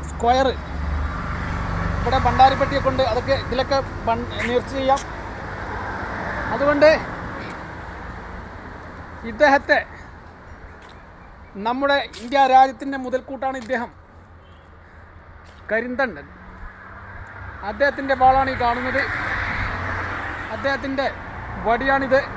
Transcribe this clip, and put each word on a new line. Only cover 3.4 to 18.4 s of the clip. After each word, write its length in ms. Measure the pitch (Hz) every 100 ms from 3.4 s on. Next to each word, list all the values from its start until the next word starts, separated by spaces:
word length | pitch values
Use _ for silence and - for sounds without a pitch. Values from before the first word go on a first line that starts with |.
| -
ഇതിലൊക്കെ 340 | 240 254 269 262 - 226
ബൺ-, 200 | 233 233 - 226
നേർച്ച 260 | 240 -
ചെയ്യാം. 260 | 269 262 269 - - - - - - - - - - - - - - -
അതുകൊണ്ട് 360 | 240 285 294 302 311 - - - - - - - - - - - - - - - - - - - - - - 226
ഇദ്ദേഹത്തെ, 460 | 220 294 277 - 269 - - - - - - - - - - - - - - - - - 196 214
നമ്മുടെ 320 | 254 277 277 - -
ഇന്ത്യ 200 | 233 277 262
രാജ്യത്തിൻ്റെ 440 | 262 269 262 277 269
മുതൽക്കൂട്ടാണ് 600 | 254 254 254 269 269 262
ഇദ്ദേഹം, 320 | 220 247 240 - - - - - - - - - - - - - - - - - -
കരിന്തണ്ടൻ. 540 | 214 247 247 262 151 139 - - - - - - - - - - - - - 202
അദ്ദേഹത്തിൻ്റെ 460 | 208 277 277 269 262
വാളാണ് 340 | 262 269